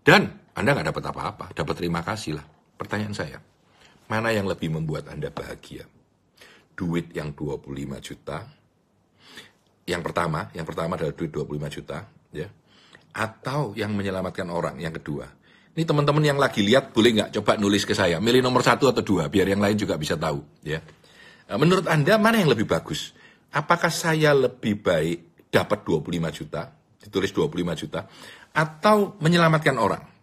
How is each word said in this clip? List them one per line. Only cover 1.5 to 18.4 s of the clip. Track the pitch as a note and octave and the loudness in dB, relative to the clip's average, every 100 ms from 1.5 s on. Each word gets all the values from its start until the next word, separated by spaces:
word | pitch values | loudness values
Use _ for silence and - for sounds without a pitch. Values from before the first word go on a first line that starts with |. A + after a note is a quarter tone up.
dapat | - D#2 F2 | -8 -6 -4
terima | F2 E2+ | -4 -4
kasih | F2 G#2+ - D2+ | -4 -8 -6 -10
lah. | - _ _ _ | -10 _ _ _
Pertanyaan | - G#2 G#2+ | -8 -6 -6
saya, | G2+ E2 - _ _ _ _ _ _ _ | -6 -10 -10 _ _ _ _ _ _ _
mana | A2 A2+ | -2 0
yang | A2+ G2 | 0 -2
lebih | E2+ E2 | -4 -4
membuat | D#2 D#2+ D2+ D2 | -4 -4 -6 -8
Anda | D2 D2 | -10 -10
bahagia? | - - - - - - _ _ _ _ _ - - _ | -8 -12 -14 -16 -18 -20 _ _ _ _ _ -20 -20 _
Duit | - F2+ E2+ E2 | -8 -4 -4 -4
yang | E2 D2+ D2 | -8 -8 -8
dua | D2+ C2+ | -8 -8
puluh | - C#2 | -10 -12
lima | C#2 C#2 | -10 -12
juta, | - - - D2 A#2 _ _ _ _ _ _ _ _ - - _ _ _ | -14 -16 -12 -12 -12 _ _ _ _ _ _ _ _ -20 -20 _ _ _
yang | - F2 | -8 -6
pertama, | D#2 D#2+ E2+ D#2 E2+ F2+ | -4 -2 -2 -2 -6 -10
yang | |
pertama | E2 E2+ E2+ F2+ | -10 -6 -4 -4
adalah | D#2+ | -6
duit | C#2+ E2 | -6 -8
dua | D2 | -6
puluh | C#2+ D2 | -8 -8
lima | D2 | -8
juta, | - - D2 - _ _ | -12 -12 -14 -14 _ _
ya, | - G2 - _ _ _ - _ | -12 -12 -14 _ _ _ -20 _
atau | - A2 - - C#3 C3 G#2 | -8 -8 -6 -6 -4 -4 -4
yang | G#2 | -4
menyelamatkan | G#2 G2 F#2 F#2 E2+ F2+ | -2 -4 -4 -6 -6 -6
orang, | E2+ E2 C#2+ | -4 -4 -4
yang | D#2+ D#2+ | -8 -8
kedua. | - C#2+ C2 _ _ _ _ | -8 -8 -10 _ _ _ _
Ini | - E3 | -4 0
teman-teman | D3 C#3+ D3 | 2 2 4
yang | D3+ C#3 | 2 2
lagi | C3+ - | 0 2
lihat, | G2+ B2+ - | 4 4 4
boleh | - A2+ G#2+ | 4 4 4
nggak | F#2+ G#2+ | 0 -2
coba | G#2+ G#2+ | 0 2
nulis | G2+ G2+ - | 4 2 0
ke | G#2 | 2
saya, | F#2+ E2 | 2 2
milih | A2 B2+ | 4 4